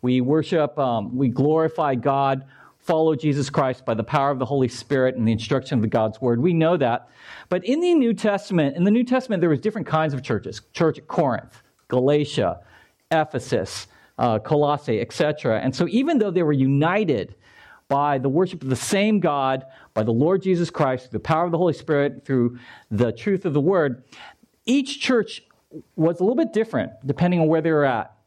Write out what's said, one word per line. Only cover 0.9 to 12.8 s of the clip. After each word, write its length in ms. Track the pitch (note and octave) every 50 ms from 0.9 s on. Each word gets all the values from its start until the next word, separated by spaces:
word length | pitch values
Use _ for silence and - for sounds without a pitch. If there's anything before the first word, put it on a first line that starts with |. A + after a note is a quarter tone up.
| A#2 A2+ G#2 F2 B2
we 140 | B2+ C#3 B2
glorify 640 | - - C3+ D3 D#3 D#3+ D#3+ D#3+ D#3+ - D#3+ C#3+ C3+
God, 520 | A#2+ A2+ C#3+ C3+ C#3 C#3 C3+ C#3 C3+ C3+ - - - - - _ _
follow 340 | _ - E3 D#3+ D#3+ D#3+ D#3
Jesus 360 | D3+ D#3 D3+ C#3 C#3+ C3+ C#3
Christ 340 | - - C#3 C3 B2+ - -
by 80 | - A#2
the 100 | G#2+ A2
power 280 | - - D3 C#3 C#3+
of 80 | C#3+ B2+
the 60 | C3
Holy 220 | A#2 C#3+ C#3 C3
Spirit 480 | A#2+ - - - _ D3 C3+ B2+ B2+ C3
and 120 | B2+ A2+
the 40 | A2+
instruction 460 | A2+ G#2+ A2 - C#3+ C3 C3+ - D3
of 60 | B2 G#2+
the 40 |
God's 320 | A2 A2+ A#2 A2 A2 G#2 -
Word. 220 | C3+ B2 A#2 A#2
We 120 | C#3 F#3 F3
know 220 | E3 D#3+ D#3+ F3+
that. 300 | F3 C#3 A#2+ A#2 - - - _ - - - - - - _
But 140 | - F#3 F#3
in 140 | G3 C4 D#4
the 140 | F4 F4+ F4
New 220 | D#4 B3+ A#3 A3
Testament, 600 | - - G#3+ G3+ G3 G3 - G3 E3+ D3+ C3+ C3+
in 80 | F3 F3
the 80 | G3+
New 120 | G#3 A#3+ B3
Testament, 380 | B3 B3 C4 B3+ - G#3+ F3+
there 80 | F3 E3+
was 120 | D#3 C3
different 240 | - G#3+ G#3+ A3+ D#3
kinds 300 | - - D#3+ D#3+ D#3 C#3+
of 80 | C3 -
churches. 380 | - A#2 G#2 - F2+ E2 - _ _ _
Church 240 | - E3+ D#3+ D3+
at 100 | - -
Corinth, 540 | - - - D#3+ C3+ A#2 G2+ - - - - _ _ _ _ _
Galatia, 760 | _ - B2+ B2+ C#3 D3 D3 D3 C#3+ - - G#2 F2 E2 - - _ - -